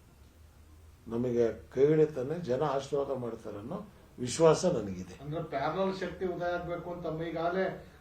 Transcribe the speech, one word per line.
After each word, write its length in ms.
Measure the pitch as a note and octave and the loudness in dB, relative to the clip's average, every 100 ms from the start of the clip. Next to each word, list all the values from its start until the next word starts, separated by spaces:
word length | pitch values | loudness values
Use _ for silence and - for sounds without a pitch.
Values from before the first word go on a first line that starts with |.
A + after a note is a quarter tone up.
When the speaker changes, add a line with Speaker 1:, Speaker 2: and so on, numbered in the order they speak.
| - - - - - - - - - - - | -20 -20 -20 -20 -20 -20 -20 -20 -20 -20 -6
Speaker 1:
ನಮಗೆ 640 | A#2 B2 A#2+ A#2 G#2+ - | -2 0 4 2 0 -6
ಕೈ 160 | - C#3+ | 4 6
ಹಿಡಿತಾನೆ, 540 | D#3 D3+ C3+ B2+ E3+ | 8 6 2 -4 -4
ಜನ 220 | E3+ B2+ | -2 0
ಆಶೀರ್ವಾದ 560 | - C#3 C3+ C#3+ C3+ C3 | 2 0 -2 -2 0 -2
ಮಾಡ್ತಾರೆ 400 | A#2+ A2+ A2 G2+ | -4 -8 -10 -10
ಅನ್ನೋ 340 | A2 G3 G#3 - - - | -8 -10 -10 -18 -20 -8
ವಿಶ್ವಾಸ 460 | B2 - E3 D#3 | -4 6 6 6
ನನಗಿದೆ. 540 | F3+ B2+ G2+ F2+ F#2 - | 4 0 -2 -6 -10 -12
Speaker 2:
ಅಂದ್ರೆ 220 | C#3+ D#3+ | -8 -8
ಪ್ಯಾರಲಲ್ 540 | - C#3 D3+ F3 F#3+ F#3+ | -6 -4 -2 0 -2 -2
ಶಕ್ತಿ 300 | F3 - F#3 | -6 -4 -4
ಉದಯ 180 | E3 | -2
ಆಗ್ಬೇಕು 480 | F3 F3 E3 E3+ F3+ | -2 -4 -4 -6 -8
ಅಂತ 140 | F3 E3 | -8 -6
ತಮ್ಮ 160 | D#3+ | -6
ಈಗಾಗಲೇ 640 | E3 D#3+ E3+ F#3 F#3 - - - | -4 -2 0 0 -2 -4 -12 -20